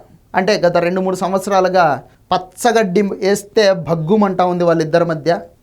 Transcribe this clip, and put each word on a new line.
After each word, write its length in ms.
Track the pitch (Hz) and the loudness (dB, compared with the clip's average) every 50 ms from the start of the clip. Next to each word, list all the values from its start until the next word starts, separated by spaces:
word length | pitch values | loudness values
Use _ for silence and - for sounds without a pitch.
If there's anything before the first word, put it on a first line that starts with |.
| - _ _ _ _ _ - | -10 _ _ _ _ _ -4
అంటే 220 | - 196 220 208 | -2 0 0 0
గత 200 | 165 170 175 170 | 2 0 0 2
రెండు 240 | 170 170 175 185 190 | 0 0 0 -2 -2
మూడు 140 | 185 190 180 | -2 -4 -4
సంవత్సరాలుగా 880 | 185 180 180 190 190 190 208 202 190 185 180 180 185 170 151 135 120 - - _ _ _ - | -4 -4 -4 -4 -4 -2 0 0 2 2 2 2 2 2 2 0 -2 -6 -14 _ _ _ -4
పచ్చగడ్డి 680 | 180 180 - - - - - 240 220 226 220 185 175 208 | -4 -4 -4 -8 -6 -2 0 0 2 2 0 0 0 0
వేస్తే 720 | 202 190 - - 190 190 208 202 - - - 226 208 190 190 | 0 0 -2 -2 -2 -2 -2 -2 -4 -2 0 2 2 2 2
భగ్గుమంటా 720 | 170 156 - 165 165 156 160 214 214 208 190 180 180 180 | 0 -2 -4 -4 -2 0 0 2 2 2 2 0 0 0
ఉంది 180 | 180 175 175 175 | 0 0 0 2
వాళ్ళిద్దరి 420 | 170 165 165 160 151 165 170 170 | 2 2 0 0 0 0 0 0
మధ్య. 340 | 170 160 151 135 160 175 208 - - _ _ | 0 -2 -2 -2 -2 -2 -2 -6 -12 _ _